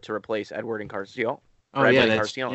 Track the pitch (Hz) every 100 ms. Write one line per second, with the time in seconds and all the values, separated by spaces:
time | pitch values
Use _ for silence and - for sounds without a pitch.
0 | - 107 - 110 101 90 113 110 101 104
1 | 98 123 113 143 _ _ _ 139 135 131
2 | 120 110 107 - 127